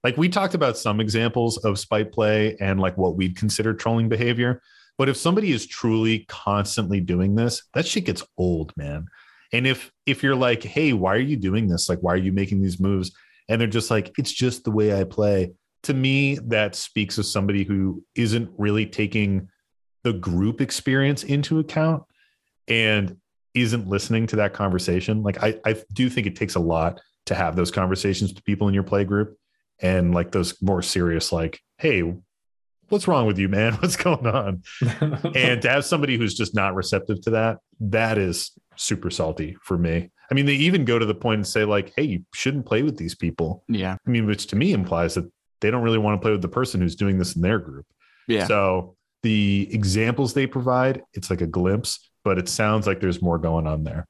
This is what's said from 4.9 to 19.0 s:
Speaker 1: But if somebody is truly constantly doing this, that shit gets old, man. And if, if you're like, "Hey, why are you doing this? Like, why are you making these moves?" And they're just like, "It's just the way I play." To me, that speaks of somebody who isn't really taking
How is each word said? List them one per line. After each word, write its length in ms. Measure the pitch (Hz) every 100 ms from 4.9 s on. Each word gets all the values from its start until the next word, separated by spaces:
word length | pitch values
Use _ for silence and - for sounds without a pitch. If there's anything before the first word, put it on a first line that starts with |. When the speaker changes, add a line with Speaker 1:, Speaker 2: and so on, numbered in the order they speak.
| _
Speaker 1:
But 120 | 131
if 80 | 127
somebody 340 | 165 190 208
is 160 | 123 -
truly 580 | - 117 110 113 110 -
constantly 720 | - - 101 101 - 98 98
doing 360 | 87 87 92 151
this, 280 | 117 - -
that 120 | - 165
shit 200 | - 175
gets 180 | 92 - -
old, 340 | 90 85 78 -
man. 280 | 71 73 85 - - _ _
And 140 | 120 127
if, 260 | 127 - _ -
if 160 | 135
you're 120 | 135 131
like, 260 | 127 117
"Hey, 320 | 98 - 156
why 220 | 113 92 104
are 40 |
you 160 | 135 143
doing 320 | 98 101 110
this? 220 | 85 -
Like, 100 | 87
why 140 | 90
are 40 | 92
you 140 | 95
making 300 | 95 98 101
these 180 | 95 87
moves?" 320 | 95 98 92 _ _ _ -
And 120 | 113
they're 80 | 113
just 220 | 110 -
like, 240 | 110 - -
"It's 140 | 135
just 320 | - 127 123
the 80 | -
way 280 | 110 107 98
I 60 | 92
play." 480 | - 104 101 90 - _ _
To 100 | -
me, 440 | 131 131 135 139 139 117
that 280 | 113 104 -
speaks 420 | - - 101 -
of 80 | 101
somebody 380 | 104 98 101
who 400 | 98 101 95 - - -
isn't 360 | 117 117 117 -
really 280 | 104 104 107
taking 640 | -